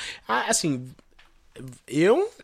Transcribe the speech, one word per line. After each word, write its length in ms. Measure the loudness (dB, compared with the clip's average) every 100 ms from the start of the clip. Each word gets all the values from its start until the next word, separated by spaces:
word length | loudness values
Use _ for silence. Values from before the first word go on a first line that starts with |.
| -4 -12 -4
Ah, 180 | -4 0
assim, 400 | 0 0 -4 -6 -18 _ _ -20 _ _ -18 -18 -18 -6
eu, 420 | 2 4 4 2 -6